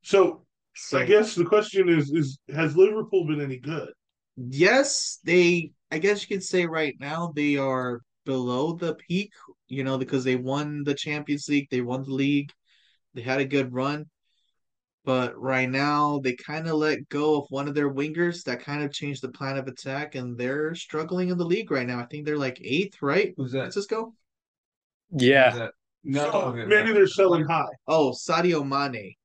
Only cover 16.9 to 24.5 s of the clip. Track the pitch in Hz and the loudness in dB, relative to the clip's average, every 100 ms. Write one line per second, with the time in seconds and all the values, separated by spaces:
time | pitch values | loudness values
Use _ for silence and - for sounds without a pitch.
16.9 | 143 - 147 151 151 139 135 143 143 143 | -2 -4 -2 2 0 0 -6 -4 0 -2
17.9 | 135 151 156 175 170 - 120 - 147 143 | -2 -4 -2 -2 -4 -8 -8 -6 -6 -6
18.9 | - 147 131 127 120 135 135 131 123 139 | -6 -8 -8 -10 -8 -6 -6 -8 -12 -8
19.9 | 135 147 135 123 120 123 143 156 170 - | -8 -8 -8 -8 -4 -4 -2 -4 -6 -8
20.9 | 151 160 180 180 175 170 196 214 139 123 | -6 -4 -2 -2 -2 0 -2 0 -2 -2
21.9 | 123 120 147 147 151 131 127 - 147 196 | -6 -8 -8 -4 -2 -2 -6 -4 -2 -2
22.9 | _ 139 170 - - 131 131 - 208 196 | _ 0 0 0 -4 -6 -4 -4 -8 -4
23.9 | 220 240 _ _ _ _ | -4 -6 _ _ _ _